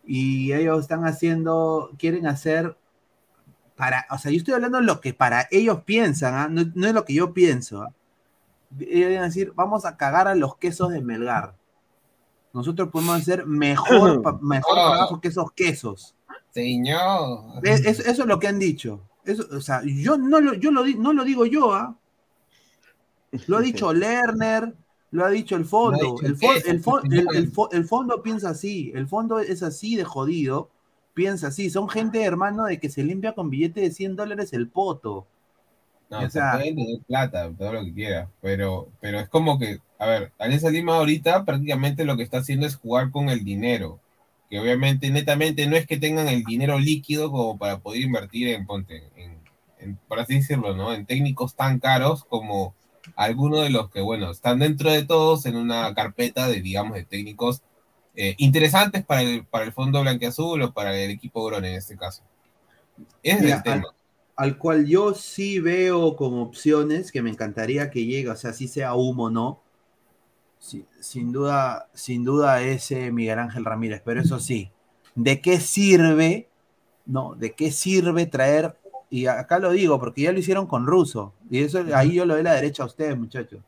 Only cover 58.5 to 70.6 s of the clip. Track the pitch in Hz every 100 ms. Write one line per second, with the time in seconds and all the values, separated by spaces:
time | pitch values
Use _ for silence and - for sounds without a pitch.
58.5 | 147 156 185 202 196 - 139 123 120 -
59.5 | 113 110 - 131 139 139 123 120 123 165
60.5 | 160 123 - 101 98 98 101 - 113 110
61.5 | 104 92 92 95 98 - - _ _ _
62.5 | _ _ _ _ - - _ - 202 147
63.5 | 139 117 107 92 _ _ _ _ - 139
64.5 | 135 165 156 147 180 208 202 - - 196
65.5 | 196 165 180 185 175 165 151 135 123 117
66.5 | - 151 151 151 160 - 135 117 104 110
67.5 | 104 113 139 143 123 117 135 127 113 120
68.5 | 113 123 - 131 123 127 123 113 113 120
69.5 | 143 _ _ _ _ _ _ _ _ _
70.5 | _